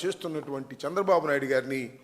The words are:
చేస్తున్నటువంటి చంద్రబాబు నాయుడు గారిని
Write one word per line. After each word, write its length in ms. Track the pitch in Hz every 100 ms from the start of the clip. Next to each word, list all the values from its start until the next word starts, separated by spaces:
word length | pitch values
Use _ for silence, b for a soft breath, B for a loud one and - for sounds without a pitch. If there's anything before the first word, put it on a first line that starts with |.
| 180
చేస్తున్నటువంటి 720 | 185 170 156 135 135 131 - 139
చంద్రబాబు 400 | 185 190 180 151
నాయుడు 180 | 143 135
గారిని 380 | 131 127 135 120 -